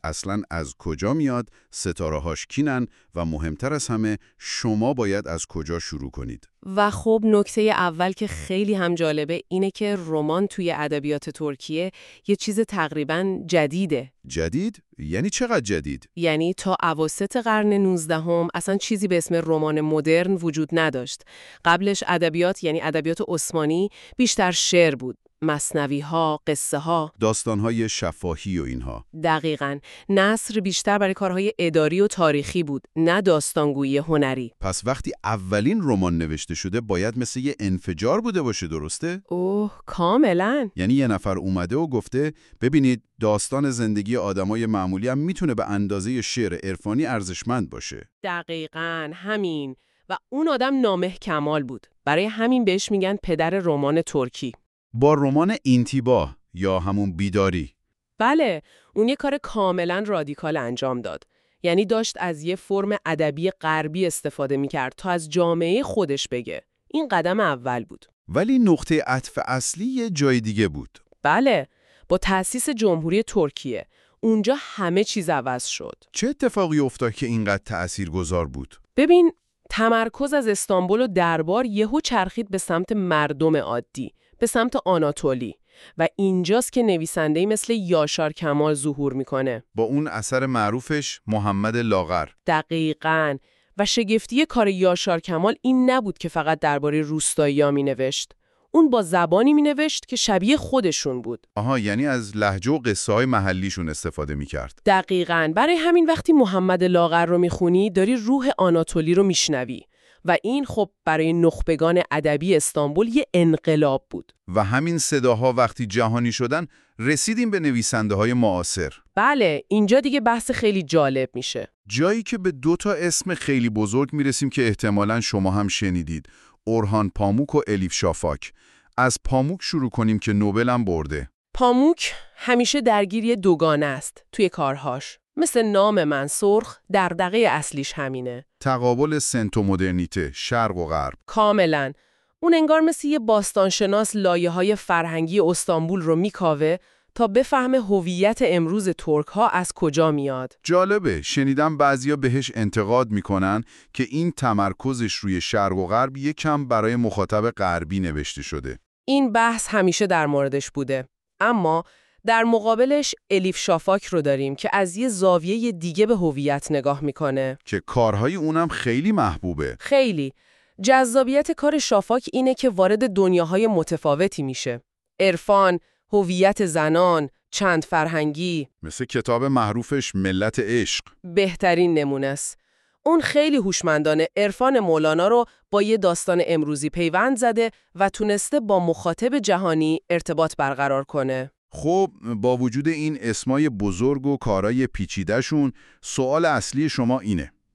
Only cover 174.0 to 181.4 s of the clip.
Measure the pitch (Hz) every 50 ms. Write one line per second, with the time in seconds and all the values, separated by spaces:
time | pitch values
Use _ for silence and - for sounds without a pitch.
174 | - 156 143 143 185 196 - - 147 135 131 - - 135 120 120 - _ _ _
175 | _ _ _ - 185 196 175 170 - - 202 196 196 185 180 175 _ _ _ _
176 | _ - - 208 196 175 185 180 190 190 202 - 208 180 151 165 151 151 160 170
177 | 180 180 170 160 147 135 _ _ _ _ - - 202 190 175 160 156 - - 165
178 | 156 160 165 160 151 151 147 151 175 180 175 160 139 - _ _ - 80 76 -
179 | 131 - - 127 113 - 120 117 127 139 135 127 113 104 104 120 120 - 143 139
180 | 123 - - 98 95 95 95 92 101 110 - - 117 101 117 123 104 - - -
181 | - - _ _ - 180 170 185